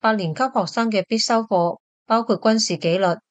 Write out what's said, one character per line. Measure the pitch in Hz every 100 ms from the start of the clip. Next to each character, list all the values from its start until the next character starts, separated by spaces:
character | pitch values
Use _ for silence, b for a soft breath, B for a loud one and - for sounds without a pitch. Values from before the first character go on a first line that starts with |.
八 | 226
年 | 214 180
級 | 156
學 | 262 254 175
生 | - 226
嘅 | 214 180
必 | 226
修 | - 233
課 | 220 190 170 - _ _ _
包 | 226
括 | 226 196
軍 | 226 220
事 | 214 170
紀 | 170 175
律 | 190 170 _